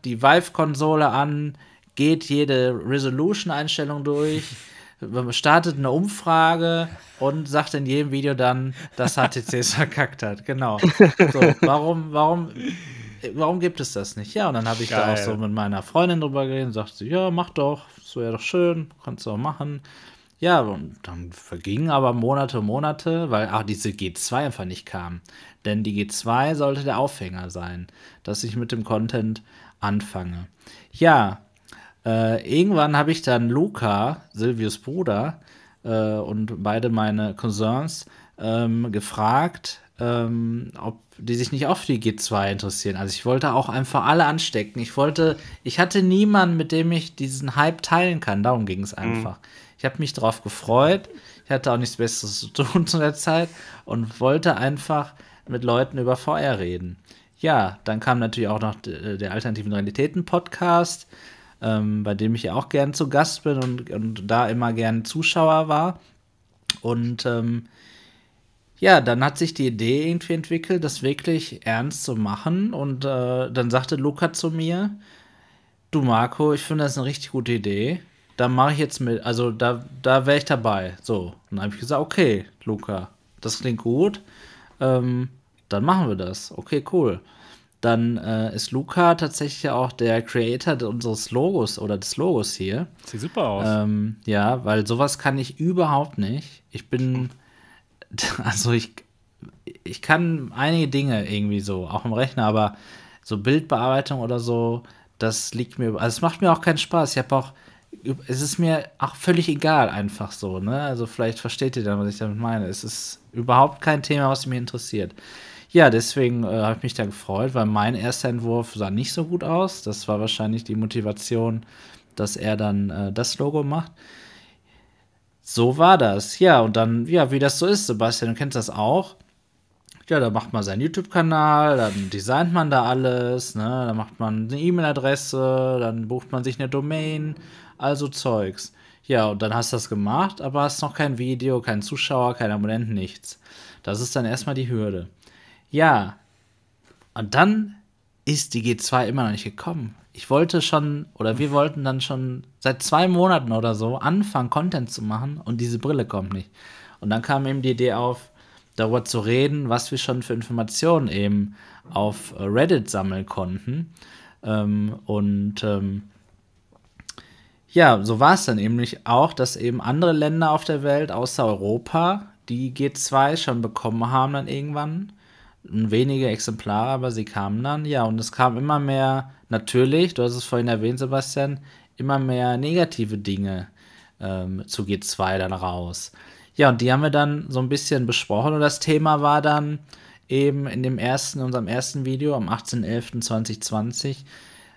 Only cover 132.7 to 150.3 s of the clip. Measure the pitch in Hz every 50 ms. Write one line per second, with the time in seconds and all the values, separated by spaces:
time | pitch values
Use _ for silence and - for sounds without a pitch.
132.7 | 139 131 117 120 127 131 131 127 123 123 123 123 123 127 123 - - 110 107 117
133.7 | 127 131 123 117 110 110 107 - - - 117 110 107 110 110 110 135 143 160 175
134.7 | 180 175 160 151 143 139 127 135 139 139 - - - 131 131 131 131 131 127 131
135.7 | 131 123 120 113 113 113 113 107 127 123 - - 139 127 123 135 123 - 135 127
136.7 | 135 139 139 147 156 156 156 156 156 151 151 156 147 - - - - - - -
137.7 | - - 127 139 143 139 147 135 135 - - 131 117 107 98 95 95 - - -
138.7 | _ _ - - _ _ _ - 135 117 110 107 104 101 110 107 107 120 117 -
139.7 | - 117 - - 110 104 101 101 117 151 190 196 196 - - 135 135 147 143 143
140.7 | 143 - 160 143 - - 151 143 131 120 127 127 131 120 127 135 127 123 117 -
141.7 | 110 104 101 - 143 131 - - 143 127 123 123 120 - 120 104 104 104 104 104
142.7 | 110 113 120 110 110 98 92 90 - - - - - - _ - - - - -
143.7 | - - - 87 101 104 123 123 - 139 117 110 120 131 - 147 135 135 131 120
144.7 | 123 110 107 104 98 90 85 87 - _ _ - _ - - - - _ _ _
145.7 | - 147 160 160 139 107 98 92 - - _ _ _ _ _ _ _ _ _ _
146.7 | _ _ _ _ _ _ _ _ - 117 107 101 - 139 175 208 214 214 214 202
147.7 | - - _ _ _ _ _ _ _ _ - - 151 139 - - - 117 110 123
148.7 | 113 - - - 135 127 123 107 123 139 123 107 104 104 - 107 - - - 170
149.7 | 165 156 120 107 - - - _ - - - -